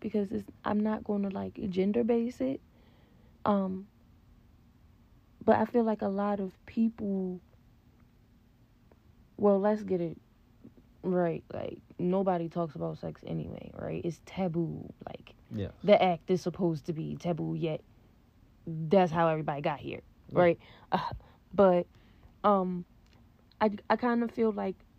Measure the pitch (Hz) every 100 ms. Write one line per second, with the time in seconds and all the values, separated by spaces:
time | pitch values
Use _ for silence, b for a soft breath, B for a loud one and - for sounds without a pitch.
0 | 220 208 202 214 196 - - 208 214 214
1 | - 208 196 196 196 - 214 180 196 240
2 | 233 233 233 - 262 277 - b b b
3 | b b b b - 202 190 185 202 _
4 | - - - - - - - - - -
5 | - - _ - - 214 220 240 220 214
6 | 208 196 202 202 190 - - - 226 -
7 | 202 190 185 180 - - - _ _ -
8 | - _ _ - _ _ _ _ - -
9 | _ - - - 202 196 208 214 196 185
10 | 165 - _ _ _ - - - - -
11 | 185 180 170 156 - - - - - -
12 | 180 190 196 175 165 175 170 165 165 156
13 | 165 156 - 160 - - - - 160 160
14 | 170 160 - - 185 165 160 151 - -
15 | - - - - - 110 92 - 180 208
16 | 185 165 - 185 180 170 180 156 - 160
17 | 151 147 170 160 160 160 160 151 - -
18 | - - _ - - - - 160 160 196
19 | 180 170 170 160 156 143 156 143 135 -
20 | - - - - 175 165 B B B 196
21 | - - b b - 185 196 175 175 b
22 | b b b - 208 196 185 180 - -
23 | - - - _ _ - 214 208 - 220
24 | 247 233 226 - 220 202 196 - -